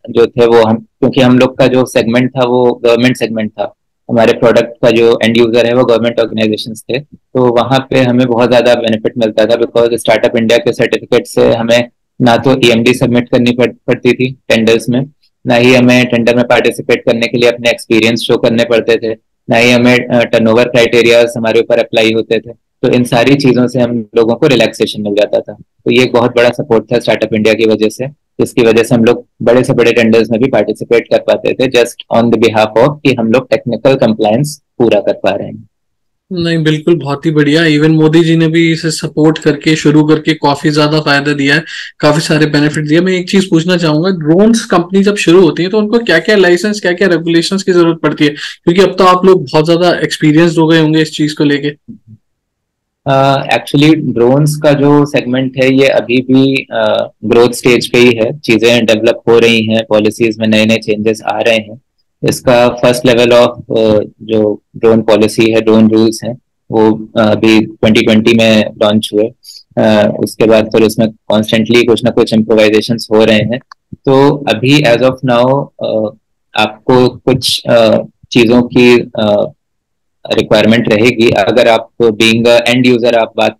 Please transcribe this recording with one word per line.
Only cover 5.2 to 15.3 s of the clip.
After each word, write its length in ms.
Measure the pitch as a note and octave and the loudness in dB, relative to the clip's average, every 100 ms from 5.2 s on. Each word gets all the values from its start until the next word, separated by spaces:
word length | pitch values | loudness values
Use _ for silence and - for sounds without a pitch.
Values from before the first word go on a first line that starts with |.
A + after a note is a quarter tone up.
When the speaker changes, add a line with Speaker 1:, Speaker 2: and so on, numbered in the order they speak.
Speaker 1:
end 120 | A2+ A#2 | 0 0
user 300 | A#2 A#2+ A#2 | 2 0 0
है 80 | |
वो 100 | B2 | 0
government 360 | B2 A2 A#2 A#2 | 0 0 0 -2
organizations 640 | A2 A2 A2 G#2+ A2+ G#2+ - | -4 -2 -4 -4 -8 -14 -10
थे, 80 | B2 | -10
तो 560 | D3 - _ B2+ B2 | -10 -20 _ -2 0
वहाँ 320 | A#2+ A#2+ E3 - | 0 0 -2 0
पे 100 | C3 | 0
हमें 260 | B2 A#2+ B2+ | 2 0 0
बहुत 240 | A#2 B2 | 0 2
ज्यादा 240 | B2 B2 | 2 2
benefit 380 | A#2+ A2+ A2 A#2 B2 | 0 -2 -4 -4 -4
मिलता 280 | A2 A2 G#2+ | -4 0 0
था 80 | A#2 | 0
because 400 | A2+ A#2 A#2 A2+ | 0 0 0 -2
Startup 380 | - A2 A#2 A#2 | -2 0 0 -2
India 220 | A2+ A#2 | 0 0
के 140 | B2 | 0
सर्टिफिकेट 540 | A#2 A#2 A2 - A#2+ - | -2 -2 -4 -2 -2 -2
से 260 | B2+ B2 | 0 0
हमें 360 | A#2 A#2 A#2+ A#2+ _ _ - | 0 0 0 -2 _ _ -2
ना 140 | B2 A2+ | 0 2
तो 300 | C3 C3 A#2 | 0 2 2
ईएमडी 280 | A#2 A#2+ | 2 0
submit 340 | B2 A#2+ A#2+ A#2+ | 0 0 -2 0
करनी 240 | C3 A#2+ | 0 0
पड़-, 240 | A#2+ A#2+ - - | 0 -2 -4 -6
पड़ती 260 | A#2+ B2 | -2 -2
थी 260 | A#2+ - - - | -2 -4 -6 -4
tenders 400 | A2+ A2+ A2+ B2 | 0 2 0 0
में, 180 | B2 D3 _ _ | -4 -6 _ _